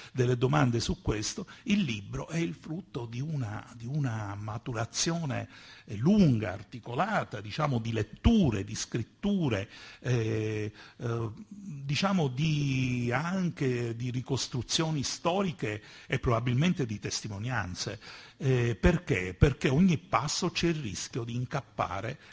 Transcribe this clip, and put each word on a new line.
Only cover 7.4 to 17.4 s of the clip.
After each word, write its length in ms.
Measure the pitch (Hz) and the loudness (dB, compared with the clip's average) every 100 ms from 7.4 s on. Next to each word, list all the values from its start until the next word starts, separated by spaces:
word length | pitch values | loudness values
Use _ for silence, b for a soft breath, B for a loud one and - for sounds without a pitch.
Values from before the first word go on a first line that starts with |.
diciamo, 380 | 104 - 151 120 | -8 -2 0 0
di 120 | 113 | 0
letture, 720 | 110 107 - - 226 151 104 | -2 -2 2 6 6 6 2
di 120 | 104 107 | -2 -6
scritture, 920 | - 120 - _ 202 202 147 101 98 B B B | -4 -4 -6 _ 0 2 2 0 -2 B B B
eh, 720 | 123 123 110 110 107 107 104 - B B | -2 0 2 0 -2 -2 -4 -8 B B
eh, 320 | 120 117 113 113 - | -4 -4 -4 -8 -16
diciamo 800 | 202 - 143 139 147 196 190 143 | -14 -12 -8 -4 0 2 2 2
di, 840 | 127 160 147 143 131 131 123 120 | 0 0 2 2 2 0 0 0
anche 840 | 123 170 190 175 - 135 123 120 113 | 0 0 0 -2 0 0 0 -2 -4
di 140 | 123 | -4
ricostruzioni 920 | 127 117 131 - 127 - - 160 156 | -4 -2 -2 -2 -4 -2 0 0 0
storiche 800 | 123 - 170 185 196 131 113 104 B B B | -2 -2 0 0 0 -2 -4 -6 B B B
e 120 | 139 | -2
probabilmente 640 | 131 117 123 123 175 175 120 | 2 2 2 2 4 2 -2
di 140 | 101 | -4
testimonianze. 1000 | 104 - 113 101 | -6 -6 -6 -6